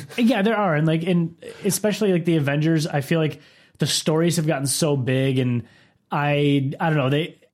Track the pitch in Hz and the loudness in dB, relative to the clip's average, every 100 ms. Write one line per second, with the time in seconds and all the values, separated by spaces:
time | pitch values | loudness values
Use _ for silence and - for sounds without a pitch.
0 | - - 233 226 202 208 196 147 160 165 | -6 0 2 2 0 0 0 2 2 0
1 | 165 175 165 - - - 202 - 214 202 | 0 0 -2 -6 -18 -6 -4 -2 -2 0
2 | 214 180 175 160 139 147 156 165 151 147 | 0 0 2 0 2 0 2 0 0 -4
3 | 135 165 156 - - _ _ - 160 - | -2 0 -2 -4 -16 _ _ -6 -2 -2
4 | - 160 170 170 151 139 139 - 160 143 | 0 2 2 0 0 -2 -2 -2 0 0
5 | 123 131 135 131 123 120 - - _ _ | 0 0 0 0 0 -2 -6 -16 _ _
6 | _ 165 147 143 147 143 135 - 165 151 | _ -4 0 2 2 2 0 -2 0 0
7 | 127 143 170 - _ | 2 0 -2 -10 _